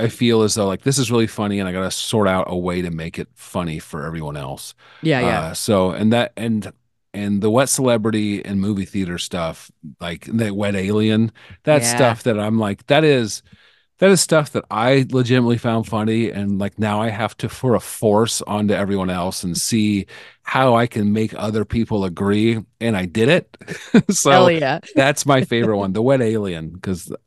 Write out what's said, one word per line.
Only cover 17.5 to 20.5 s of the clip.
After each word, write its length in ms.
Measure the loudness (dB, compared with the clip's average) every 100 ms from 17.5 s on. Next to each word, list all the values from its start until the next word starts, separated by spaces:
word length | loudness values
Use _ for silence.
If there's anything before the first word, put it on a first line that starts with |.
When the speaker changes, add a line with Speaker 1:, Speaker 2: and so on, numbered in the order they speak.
| -4 0 0
Speaker 1:
a 40 |
force, 600 | 0 -2 2 4 2 -2
onto 300 | -4 -2 0
everyone 360 | 0 -2 -2 -2
else 340 | -4 -4 -6
and 140 | -6 -6
see 480 | -2 0 0 0 -4 -14 -20 _
how 320 | -4